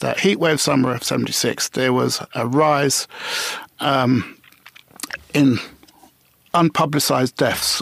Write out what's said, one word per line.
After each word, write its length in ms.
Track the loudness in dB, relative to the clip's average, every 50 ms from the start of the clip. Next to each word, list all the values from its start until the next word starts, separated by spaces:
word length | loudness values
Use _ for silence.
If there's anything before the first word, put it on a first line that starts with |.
that 200 | -4 -4 -2 0
heat 180 | 2 2 2 2
wave 220 | 2 2 2 2
summer 320 | 0 0 2 2 2 0 0
of 100 | -4 -4
seventy-six, 640 | -4 -2 -2 -2 -2 -2 -2 -2 -2 -2 -4 -4 -6
there 220 | -2 0 0 2 2
was 300 | 2 0 0 -2 -4 -8 -8 -8
a 120 | -6 -4
rise, 600 | -2 0 2 2 2 2 2 2 0 0 -2 -4 -8 -12 -14 -10 -8 -6 -6 -6 -6 -8 -10 -12 -16 _ -6
um, 560 | -2 0 2 2 2 2 2 0 0 -4 -10 -20 _ -20 _ _ -20 -20 -20 -20 -20 _ -20 -16 -16 -14 -14 -14 -10 -2 2
in 240 | 4 4 4 4 2 -2 -10 -18 -20 _ -20 _ _ -20 -20 _ _ _ _ _ _ _ _ 0
unpublicised 800 | 2 2 2 2 2 0 0 2 0 0 0 0 0 0 0 0
deaths 440 | 0 0 0 0 0 -2 -2 -4 -4